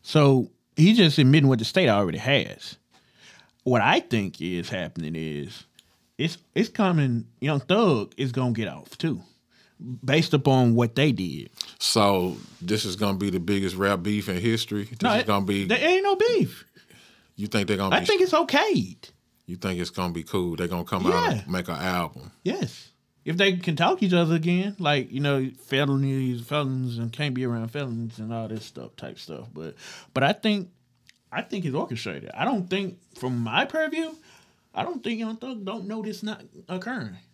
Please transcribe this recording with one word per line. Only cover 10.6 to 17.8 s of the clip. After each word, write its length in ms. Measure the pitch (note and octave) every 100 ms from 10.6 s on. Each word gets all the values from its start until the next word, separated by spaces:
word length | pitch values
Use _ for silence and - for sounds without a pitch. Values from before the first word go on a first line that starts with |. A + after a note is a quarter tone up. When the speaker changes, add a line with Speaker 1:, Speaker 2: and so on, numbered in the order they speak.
| B2
Speaker 1:
what 200 | A#2 A#2
they 180 | B2+ D3
did. 380 | G2+ F2+ C#2 - - - -
Speaker 2:
So 580 | - A2 G2+ F#2+ F#2 C2+ - -
this 220 | F2 G#2+ G#2
is 100 | F#2+
gonna 220 | G#2 G2
be 100 | G2+
the 100 | F2+
biggest 360 | E2+ G2+ F#2+ F2+
rap 260 | G2 G2
beef 260 | F#2 G#2 G2
in 60 | F2+
history. 440 | A2+ A2+ - G#2
This 180 | G#2 A#2
Speaker 1:
No, 120 | A#3+
Speaker 2:
is 60 | A3
Speaker 1:
it, 40 | A#3
Speaker 2:
gonna 180 | G3+
be. 200 | G3 G3 F#3+
Speaker 1:
there 120 | A3+ D#4+
ain't 180 | F#4
no 120 | G4+ F#4+
beef. 480 | A4+ A4 F#3+ - - _ _ - - _ _ -
Speaker 2:
You 100 | G#2
think 220 | G#2 G2
they're 80 |
gonna 180 | G2